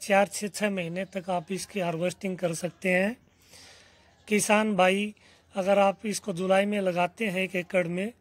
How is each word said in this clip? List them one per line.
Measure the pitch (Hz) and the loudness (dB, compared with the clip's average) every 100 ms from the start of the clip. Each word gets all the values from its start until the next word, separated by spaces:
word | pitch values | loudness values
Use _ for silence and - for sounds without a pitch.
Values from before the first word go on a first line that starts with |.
चार | - 196 202 | 2 2 2
से | - 208 | -2 -8
छः | - 208 | -4 -4
महीने | 190 165 175 190 | -2 -6 -6 -6
तक | 196 185 | -8 -4
आप | 180 165 | -4 -4
इसकी | 185 - 202 | -8 -6 -4
हार्वेस्टिंग | 175 165 180 - 196 180 | -4 -2 -4 -4 -8 -4
कर | 180 165 | -4 -4
सकते | 170 - 185 | -8 -4 0
हैं। | 180 196 247 _ _ _ - - - - _ _ _ - | 2 2 -4 _ _ _ -20 -20 -20 -20 _ _ _ -2
किसान | 208 - 214 214 185 | 0 4 2 2 4
भाई, | 185 196 208 - _ _ _ 196 | 4 2 -2 -8 _ _ _ -4
अगर | 185 202 | 2 4
आप | 196 190 214 | 4 2 -4
इसको | 190 - | -6 -6
जुलाई | 170 190 190 202 | -4 2 2 2
में | 208 | 0
लगाते | 190 175 175 - 226 | 0 0 -2 -2 -4
हैं | 180 | -2
एक | 185 185 | -2 -4
एकड़ | 175 185 170 | -2 -2 0
में | 180 208 - | -2 -6 -8